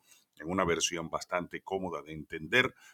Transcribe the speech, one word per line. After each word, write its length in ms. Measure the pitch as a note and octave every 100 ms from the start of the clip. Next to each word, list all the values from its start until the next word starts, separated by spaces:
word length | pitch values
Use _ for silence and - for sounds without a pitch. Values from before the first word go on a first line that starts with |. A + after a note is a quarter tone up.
| _ - _ -
en 120 | D2+
una 160 | F#2+ F2
versión 440 | D#2+ - E2+ D#2+
bastante 520 | D#2 - F2+ E2+ E2
cómoda 400 | - F#2+ F2+ D#2
de 100 | D2
entender, 640 | D#2 D2 E2 D#2+ A#2+ B2 - -